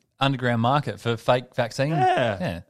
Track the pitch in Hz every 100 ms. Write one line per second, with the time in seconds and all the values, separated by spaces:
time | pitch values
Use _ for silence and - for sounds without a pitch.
0 | _ _ 135 131 123 117 117 143 127 101
1 | 117 113 - 127 131 - 117 - 139 160
2 | 370 359 120 101 175 85 -